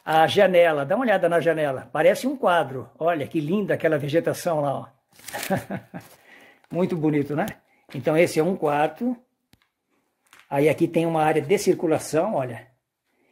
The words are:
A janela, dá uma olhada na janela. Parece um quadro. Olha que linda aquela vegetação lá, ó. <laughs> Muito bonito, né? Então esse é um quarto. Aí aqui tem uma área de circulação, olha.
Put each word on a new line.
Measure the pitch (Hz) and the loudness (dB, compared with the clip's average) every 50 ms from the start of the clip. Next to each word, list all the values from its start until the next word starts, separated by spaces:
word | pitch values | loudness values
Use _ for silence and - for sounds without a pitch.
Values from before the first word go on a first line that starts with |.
| - | -6
A | - 156 160 160 - | 0 2 4 4 4
janela, | - 190 202 190 185 175 170 165 156 143 139 | 4 4 4 6 6 6 4 4 4 0 -2
dá | 143 185 | -2 -2
uma | 233 269 | 0 0
olhada | 226 202 190 170 170 | 2 2 2 2 2
na | 170 170 | 2 2
janela. | 147 165 160 156 151 143 131 123 117 - | 2 2 0 0 0 -2 -4 -6 -8 -6
Parece | - 147 156 175 208 202 - 254 | -2 2 4 4 4 2 0 -4
um | 294 | -4
quadro. | 254 - 196 175 170 151 127 127 131 117 - _ | -2 0 2 2 2 0 -2 -6 -12 -12 -14 _
Olha | - 156 165 175 151 131 | -4 -2 -2 0 -2 -4
que | - - 165 | -4 -4 -4
linda | 147 147 185 214 196 160 151 | -2 -2 -2 -2 -2 -2 -2
aquela | 131 - 160 156 143 | 0 0 0 0 0
vegetação | 139 143 139 170 165 160 139 - - 175 165 151 | -2 0 0 0 0 -2 -4 -4 -4 -4 -2 -2
lá, | 143 139 131 127 | -2 -2 -4 -6
ó. | 123 - _ _ _ _ _ - - - - - - - 190 - - - - - | -8 -14 _ _ _ _ _ -20 -18 -14 -12 -8 -6 -4 -4 -4 -6 -8 -12 -12
<laughs> | - _ - - - - - _ _ - - - - - _ _ _ - | -12 _ -20 -20 -20 -20 -20 _ _ -20 -20 -20 -20 -20 _ _ _ -8
Muito | - 165 185 175 185 | -4 -2 -2 -2 -2
bonito, | 165 147 156 151 147 143 143 147 | -2 0 0 0 0 -2 -2 -4
né? | 151 202 220 - - _ _ _ _ _ - - | -4 -6 -6 -8 -14 _ _ _ _ _ -14 -10
Então | 143 117 165 151 | -6 -2 0 4
esse | 160 175 - - 160 | 4 4 2 2 0
é | |
um | 156 175 190 | 0 0 0
quarto. | 180 165 147 147 147 151 160 160 - 240 247 247 - _ _ _ _ _ _ _ _ _ _ _ _ _ _ _ _ _ _ _ _ _ _ - - _ - | -2 -2 -2 0 0 0 -2 -2 -4 -6 -6 -6 -6 _ _ _ _ _ _ _ _ _ _ _ _ _ _ _ _ _ _ _ _ _ _ -20 -20 _ -4
Aí | 139 143 147 156 | 0 2 2 2
aqui | 135 - 170 | 2 2 0
tem | 160 - 165 165 | 0 0 0 0
uma | 165 165 160 | 0 0 0
área | 156 156 156 151 | 2 2 2 0
de | 139 139 196 196 | 0 0 0 0
circulação, | - 190 180 - - 160 156 131 - - - 151 175 214 214 | 2 0 0 0 0 0 0 -2 -2 -2 -2 0 0 0 -2
olha. | 147 131 123 113 110 - _ _ _ _ _ _ _ _ _ _ _ _ _ | -4 -4 -6 -8 -14 -18 _ _ _ _ _ _ _ _ _ _ _ _ _